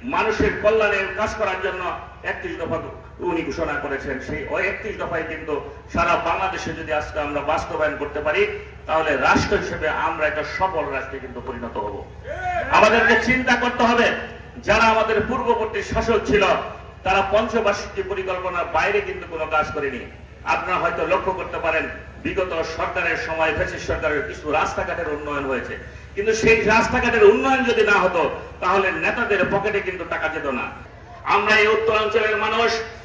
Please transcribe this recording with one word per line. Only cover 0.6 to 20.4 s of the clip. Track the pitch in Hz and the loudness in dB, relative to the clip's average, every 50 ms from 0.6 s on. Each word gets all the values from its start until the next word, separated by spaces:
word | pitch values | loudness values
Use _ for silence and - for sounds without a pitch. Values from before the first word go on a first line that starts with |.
কল্যাণে | 196 208 220 220 214 208 202 196 190 190 190 202 | 4 4 6 6 4 4 2 0 -2 -2 -2 -2
কাজ | 214 214 - - | -2 -2 -2 -2
করার | 214 190 185 185 190 | -2 -2 -2 -2 -4
জন্য | 190 - 180 - - - - - - - - - | -4 -4 -4 -4 -4 -6 -6 -10 -14 -16 -10 -6
একত্রিশ | - - - - 175 165 160 | -6 -6 -6 -6 -8 -6 -6
দফা | 165 - 160 160 147 135 113 - - - - - | -4 -4 -4 -4 -4 -8 -12 -14 -16 -18 -14 -6
উনি | - - 160 165 | -4 -2 -2 -2
ঘোষণা | 156 139 131 165 165 151 139 | -2 -4 -4 -4 -2 -2 -2
করেছেন। | 139 143 143 139 135 - 143 131 127 | -4 -4 -4 -4 -4 -4 -6 -6 -6
সেই | - - 147 147 139 - | -6 -6 -6 -6 -6 -4
ওই | 139 165 185 190 | -2 0 0 0
একত্রিশ | 202 - - 214 180 180 | -2 -4 -6 -8 -6 -6
দফায় | 180 165 170 165 160 | -6 -4 -4 -4 -4
কিন্তু | 160 160 156 156 156 151 139 - - - - - - - | -6 -8 -10 -6 -4 -4 -4 -6 -8 -14 -16 -16 -6 -2
সারা | 170 170 170 165 | 0 2 2 2
বাংলাদেশে | - - 165 170 - 196 190 180 165 - 170 160 | 2 2 0 0 0 0 -2 -2 -4 -6 -6 -6
যদি | 160 160 151 156 | -6 -4 -2 -2
আজকে | 151 156 - - 156 | -2 -2 -4 -4 -4
আমরা | 147 143 147 143 | -4 -2 -2 -4
বাস্তবায়ন | 139 147 156 160 - - 165 156 156 151 147 135 | 0 0 0 0 -2 -4 -2 0 0 0 0 -2
করতে | 143 143 - - | -6 -4 -4 -4
পারি, | 147 156 151 - 208 208 - - - - - - - - | -2 0 2 2 2 2 0 -8 -10 -14 -16 -16 -6 0
তাহলে | 156 160 156 151 143 131 | 0 2 2 2 2 2
রাষ্ট্র | 123 151 190 - - - 208 190 | 4 4 4 4 4 2 0 0
হিসেবে | 170 - 175 170 160 151 | 0 -2 -6 -2 -2 -2
আমরা | 151 160 160 160 165 156 151 151 | -2 0 -2 -2 -2 0 -2 -2
একটা | 147 151 147 - - - | 0 -2 -4 -4 -2 0
সফল | 190 185 165 160 147 139 | 0 0 0 0 -2 -2
রাষ্ট্রে | 135 131 127 - - 135 | -4 -6 -6 -6 -10 -10
কিন্তু | 127 127 123 123 117 127 | -10 -10 -12 -10 -10 -8
পরিণত | 123 120 117 117 - 123 | -8 -8 -8 -8 -6 -6
হব। | 107 104 98 - - - - - - 508 622 719 740 719 719 698 605 571 | -6 -6 -6 -8 -12 -12 -14 -16 -12 -10 -8 -6 -4 -2 -2 -2 -2 2
আমাদেরকে | 554 - - 214 - - - 254 233 226 - | 6 6 8 8 6 6 6 6 4 4 4
চিন্তা | 233 254 254 254 247 240 | 2 0 2 4 2 2
করতে | 240 240 240 240 - 240 | 2 2 0 2 2 2
হবে, | 233 240 233 226 180 - - - - - - - - - - | 4 4 4 4 2 2 -2 -6 -10 -12 -14 -16 -16 -16 -12
যারা | - 185 202 226 226 | 0 2 4 6 6
আমাদের | 226 220 220 208 220 220 202 - - | 6 6 4 2 2 2 0 0 0
পূর্ববর্তী | 233 254 - 233 233 220 220 202 - 202 190 | -2 -2 2 2 2 2 2 -2 -2 -4 -4
শাসক | - - 220 220 220 226 202 - - | -2 -2 -2 0 2 2 2 2 2
ছিল, | 254 208 196 185 160 - - - - - - - - - - | 4 4 4 4 4 2 0 -6 -10 -12 -14 -16 -18 -6 -2
তারা | 185 196 196 190 - | 2 2 2 2 4
পঞ্চবার্ষিকী | 208 214 233 220 220 226 - 202 196 - - - - 202 190 185 | 2 2 2 2 0 2 2 2 0 0 -4 -8 -6 -6 -4 -4
পরিকল্পনার | 202 190 185 185 185 180 180 180 175 170 170 - - | -4 -4 -4 -4 -4 -4 -4 -4 -2 -2 -4 0 0
বাইরে | 160 175 196 202 208 | 0 2 2 2 0
কিন্তু | - 180 - 185 175 - | 0 -2 -8 -8 -10 -10
কোনো | 165 160 156 | -6 -6 -6
কাজ | 147 156 151 151 - - | 0 0 0 0 0 -2
করেনি। | 151 143 139 127 117 95 - - - - - - - | -4 -4 -4 -4 -6 -10 -12 -16 -18 -18 -20 -20 -14